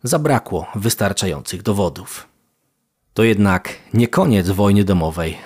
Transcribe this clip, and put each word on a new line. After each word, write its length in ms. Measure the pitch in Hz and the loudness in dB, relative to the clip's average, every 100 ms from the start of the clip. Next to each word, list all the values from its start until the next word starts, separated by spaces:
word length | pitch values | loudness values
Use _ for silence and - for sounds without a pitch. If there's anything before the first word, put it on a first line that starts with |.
zabrakło 640 | 123 160 151 127 - 90 - | -4 -2 0 0 -2 -8 -6
wystarczających 880 | - 104 - 101 98 98 71 - 92 | -4 -4 0 -2 -2 -4 -4 -8 -8
dowodów. 680 | 98 101 92 73 - - - _ _ _ _ _ _ _ _ | -2 0 0 -4 -14 -18 -20 _ _ _ _ _ _ _ _
To 80 | - | 0
jednak 460 | 113 104 101 92 - - - | 2 4 2 2 -4 -16 -2
nie 140 | 110 120 | 0 2
koniec 420 | - 175 107 90 | 2 2 2 2
wojny 340 | 98 101 101 | 2 4 4
domowej 540 | 98 92 80 82 80 80 | 4 2 0 -4 -6 -8